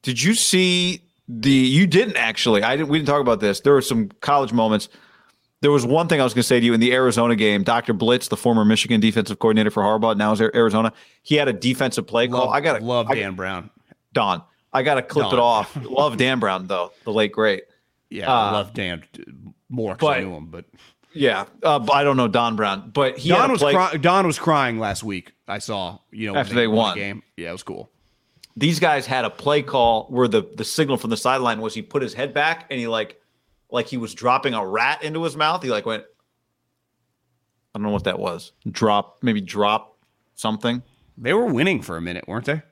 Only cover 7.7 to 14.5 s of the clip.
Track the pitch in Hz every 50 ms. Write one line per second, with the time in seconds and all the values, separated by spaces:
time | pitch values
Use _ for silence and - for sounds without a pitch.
7.7 | 117 120 - - 113 92 113 113 123 123 - - 110 - - 123 117 113 107 104
8.7 | 110 107 - - 117 107 107 110 101 117 101 - 104 - - 113 107 110 107 107
9.7 | - 110 98 104 110 110 110 113 110 101 104 107 110 101 110 110 - 120 117 110
10.7 | 101 110 113 110 - - - _ _ _ _ - 151 147 143 135 113 95 120 127
11.7 | 127 - 135 127 - - 87 - 107 117 120 123 123 123 127 127 - 143 147 160
12.7 | 135 104 110 120 123 120 113 110 113 113 101 98 92 92 92 95 95 90 85 104
13.7 | _ _ _ _ - _ _ _ _ 131 110 98 90 85 - _